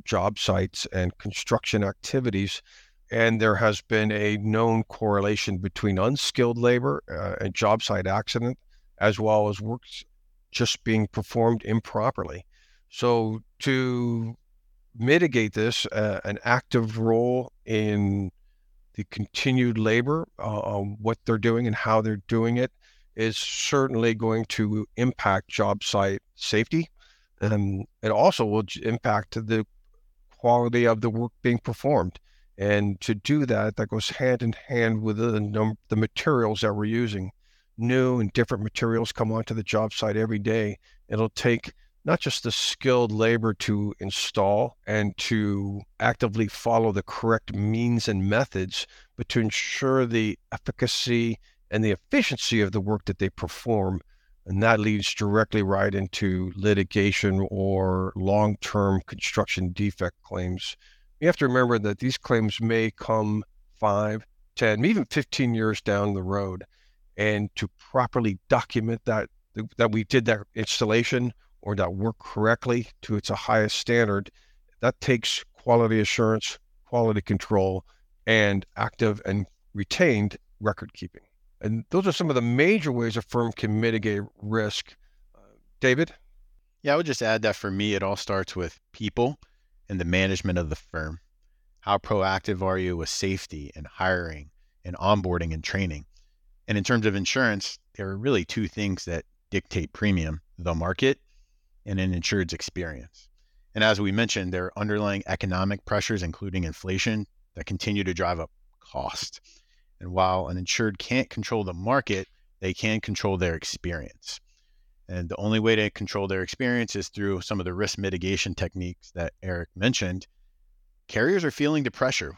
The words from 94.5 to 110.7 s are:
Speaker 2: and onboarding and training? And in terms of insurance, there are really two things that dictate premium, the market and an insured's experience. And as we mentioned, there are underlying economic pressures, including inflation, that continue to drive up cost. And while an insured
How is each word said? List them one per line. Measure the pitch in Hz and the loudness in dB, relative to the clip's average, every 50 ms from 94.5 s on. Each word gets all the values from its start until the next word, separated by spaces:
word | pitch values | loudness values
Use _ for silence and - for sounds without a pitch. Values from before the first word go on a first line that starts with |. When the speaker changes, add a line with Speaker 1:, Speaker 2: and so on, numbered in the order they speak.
| _ _ _ _ _ _ - | _ _ _ _ _ _ -14
Speaker 2:
and | 87 87 - | -12 -8 -2
onboarding | - 98 104 101 90 90 87 87 85 82 80 | 2 2 2 2 2 0 0 0 -2 -2 -4
and | 78 78 | -6 -6
training? | - - 98 98 87 76 73 - - _ _ _ _ _ _ _ _ _ _ _ - | -4 -2 -2 -2 -2 -4 -8 -12 -18 _ _ _ _ _ _ _ _ _ _ _ -4
And | 107 104 | -2 -2
in | 95 | 0
terms | - 127 117 107 110 | 0 0 2 2 2
of | 98 | 0
insurance, | 101 92 - - 135 131 113 104 98 - - - - _ _ _ | 0 -2 -2 0 2 2 2 0 -2 -4 -10 -12 -14 _ _ _
there | - 101 95 | -10 -10 -8
are | 98 98 | -8 -4
really | 113 139 131 98 85 | 0 0 0 0 0
two | - - 117 107 87 | -2 -4 -4 -4 -4
things | - - 104 101 92 - - | -4 -4 -2 -2 -2 -4 -6
that | - 85 76 - _ _ _ _ _ | -6 -8 -8 -8 _ _ _ _ _
dictate | - 95 - _ - 95 80 - - | -4 -4 -4 _ -4 -4 -4 -4 -6
premium, | - - 104 95 90 80 78 78 80 - _ _ - | -2 0 0 2 0 0 -2 -6 -8 -10 _ _ -8
the | 85 87 85 | -4 -4 -2
market | 82 82 90 95 - 131 135 139 - _ _ _ _ _ _ _ _ _ _ _ _ _ | -2 -2 -4 -2 0 2 0 0 0 _ _ _ _ _ _ _ _ _ _ _ _ _
and | 110 98 95 | -6 -4 -2
an | 92 92 92 | -2 0 -2
insured's | 87 82 - 104 101 90 80 | -2 -2 -2 -2 0 -2 -2
experience. | 82 - - - - 92 90 82 73 64 58 - _ - - _ _ _ _ _ _ _ _ _ - | -4 -8 -10 -10 -8 -8 -8 -8 -10 -12 -16 -18 _ -20 -20 _ _ _ _ _ _ _ _ _ -2
And | 110 | 2
as | 107 110 107 101 | 4 4 4 4
we | 104 98 | 2 0
mentioned, | 95 110 117 110 - 110 95 92 92 | 0 0 0 0 -2 -4 -4 -4 -4
there | 90 90 | -4 -4
are | 90 - 101 | -6 -6 -6
underlying | 104 107 104 104 104 101 98 98 - | -4 -2 -2 -2 -2 -2 -2 -4 -4
economic | - 95 - - 98 90 92 95 98 101 98 - | -6 -6 -4 -4 -2 -2 0 0 -2 -2 -4 -4
pressures, | - 107 104 - - 113 98 | -2 -2 -2 0 -2 -2 -2
including | 90 82 80 - 101 98 90 92 90 | -4 -6 -6 -8 -10 -6 -4 -4 -4
inflation, | 80 - - - 95 95 95 - 120 113 107 101 - _ _ _ _ _ | -4 -6 -8 -6 -4 -2 -2 0 0 -2 -2 -4 -6 _ _ _ _ _
that | 92 90 | -14 -10
continue | - 101 92 - 113 104 101 98 | -8 -8 -6 -4 -2 -2 0 0
to | 92 90 | -2 -2
drive | 85 92 85 90 82 | -2 -2 -2 -2 -4
up | 80 - _ _ _ _ _ _ | -6 -10 _ _ _ _ _ _
cost. | _ - - - - - - - - - - - - _ _ _ _ _ _ _ _ _ _ _ | _ -12 -10 -8 -8 -8 -8 -8 -10 -12 -14 -18 -20 _ _ _ _ _ _ _ _ _ _ _
And | 92 90 | -12 -4
while | 90 92 92 92 92 92 87 69 | 0 2 4 4 4 2 0 -2
an | 90 90 | -4 -6
insured | 90 - | -4 -4